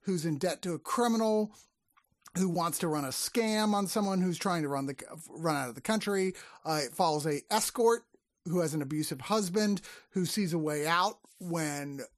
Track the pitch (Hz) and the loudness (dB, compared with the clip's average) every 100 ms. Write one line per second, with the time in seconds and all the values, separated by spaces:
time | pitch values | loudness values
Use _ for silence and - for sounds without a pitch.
0 | - 185 165 147 185 277 185 160 - - | -2 -2 0 0 -2 -2 -4 -6 -2 2
1 | 240 226 220 214 214 - _ _ _ _ | 2 4 2 2 0 -6 _ _ _ _
2 | _ _ - 175 190 170 170 - 175 151 | _ _ -8 -2 0 0 0 0 0 0
3 | 139 - - 240 220 214 214 208 196 220 | -2 -4 -2 0 2 2 2 2 0 0
4 | 202 190 185 165 196 175 147 139 135 139 | 0 2 0 0 -2 0 0 -2 -4 -8
5 | - 156 - - 165 147 127 113 - 220 | -12 -16 -16 -4 0 0 -2 -6 -2 0
6 | 208 196 190 180 - - 156 156 127 - | 2 0 0 -2 -16 -10 -2 -2 -2 2
7 | 175 151 156 147 - 214 - - 233 233 | 2 2 0 -2 0 0 0 4 4 4
8 | _ _ _ _ 170 175 160 156 139 151 | _ _ _ _ -2 0 2 0 -2 -2
9 | 151 135 123 214 190 196 208 190 - - | -2 -6 0 0 2 2 2 0 -4 -20
10 | _ 190 170 - 185 165 151 151 151 170 | _ -2 -2 0 0 0 -2 -2 2 2
11 | 196 220 - - 180 170 156 143 143 139 | 2 -2 -20 -14 -6 -2 -2 -4 -6 -8
12 | - | -12